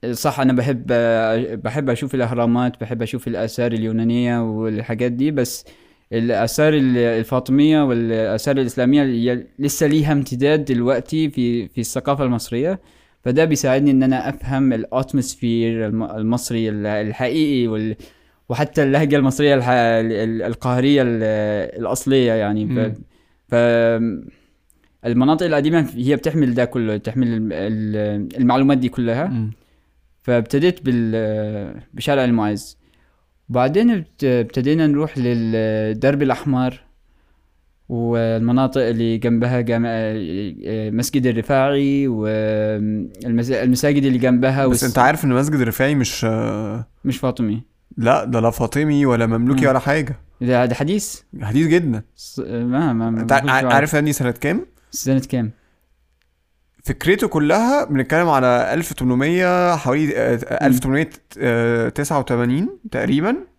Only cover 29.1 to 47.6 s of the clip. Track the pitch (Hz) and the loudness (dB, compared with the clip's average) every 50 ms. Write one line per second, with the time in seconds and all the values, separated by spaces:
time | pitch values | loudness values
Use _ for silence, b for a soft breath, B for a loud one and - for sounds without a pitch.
29.1 | 117 123 151 190 135 117 110 107 110 _ _ _ _ _ _ _ _ _ _ _ | -2 -2 -2 -4 -4 -4 -6 -6 -8 _ _ _ _ _ _ _ _ _ _ _
30.1 | _ _ _ - 123 120 113 113 - 143 147 180 180 180 - 135 123 120 117 113 | _ _ _ 0 0 0 0 0 0 2 2 2 0 0 -2 0 0 0 0 0
31.1 | 110 113 110 107 107 107 107 107 107 104 101 78 53 - - _ _ - - - | -2 -2 -2 -2 -2 -2 -4 -4 -6 -6 -8 -10 -12 -16 -20 _ _ -8 -2 0
32.1 | 143 139 127 123 120 117 107 104 107 98 - - - _ _ _ _ _ _ _ | 0 2 2 2 2 2 2 0 -2 -4 -6 -12 -20 _ _ _ _ _ _ _
33.1 | _ _ _ _ _ _ _ _ 117 123 123 131 151 196 226 240 233 196 160 - | _ _ _ _ _ _ _ _ 0 0 2 2 2 4 4 4 2 0 -4 -8
34.1 | _ _ - 135 123 123 117 117 - - 123 139 151 165 160 151 147 143 156 151 | _ _ 0 2 2 2 0 0 -2 -2 0 2 2 2 2 2 2 2 0 -4
35.1 | - 135 127 123 120 117 113 113 113 113 110 110 110 110 107 110 110 107 117 135 | -4 -2 -2 0 0 0 0 0 0 0 0 0 0 -2 -2 -2 -4 0 0 0
36.1 | 143 143 143 135 131 - - 147 135 127 127 127 127 - _ _ _ _ _ _ | 2 2 2 0 0 -2 -2 -2 0 0 0 -2 -4 -8 _ _ _ _ _ _
37.1 | _ _ _ _ _ _ _ _ _ _ _ _ _ _ _ _ 123 117 117 117 | _ _ _ _ _ _ _ _ _ _ _ _ _ _ _ _ -6 -4 -2 0
38.1 | 117 117 117 113 113 113 113 117 120 127 135 131 131 139 127 113 120 113 117 113 | 0 0 0 0 0 0 0 2 2 2 2 2 0 0 0 0 0 0 0 0
39.1 | 113 113 117 120 117 113 117 120 127 123 120 110 117 113 117 117 117 113 110 110 | -2 0 0 0 2 2 2 0 0 0 0 0 0 0 0 -2 -2 -2 -4 -4
40.1 | 107 110 98 80 85 95 104 98 - - - - 107 110 107 110 104 113 123 - | -4 -4 -6 -6 -6 -6 -6 -8 -10 -10 -8 -6 -6 -4 -4 -4 -2 -2 -4 0
41.1 | - 143 123 127 117 113 110 - 143 135 131 139 143 139 143 139 139 139 139 135 | 0 0 2 2 0 0 0 0 2 2 2 2 2 2 0 2 0 0 0 0
42.1 | 120 110 107 107 110 110 110 107 110 107 107 107 107 107 104 107 107 107 92 - | -2 -2 -2 -2 -2 0 0 0 0 0 0 0 -2 -2 -2 -2 -2 -4 -6 -8
43.1 | - - - 123 117 117 120 123 131 113 107 127 127 123 - 147 143 143 135 139 | -12 -10 -6 -2 0 0 0 0 0 0 2 2 2 4 4 2 2 4 2 2
44.1 | 127 123 117 131 123 120 123 131 131 139 139 131 123 120 - 127 117 131 123 131 | 2 2 2 4 4 4 4 2 2 2 2 2 2 2 0 0 2 4 4 4
45.1 | 156 156 - 143 127 123 139 147 156 143 127 117 107 - 131 139 147 143 123 - | 4 2 0 0 2 2 2 0 2 0 0 0 0 0 0 2 2 2 0 -2
46.1 | - - - 113 110 110 113 110 107 104 110 104 104 120 113 _ _ _ _ 135 | -2 -4 -2 -2 -2 0 -2 -2 -4 -4 -6 -6 -6 -8 -10 _ _ _ _ -4
47.1 | 127 - - 131 123 - 120 107 104 113 | -4 -2 -2 -4 -2 -2 -2 -2 -2 -4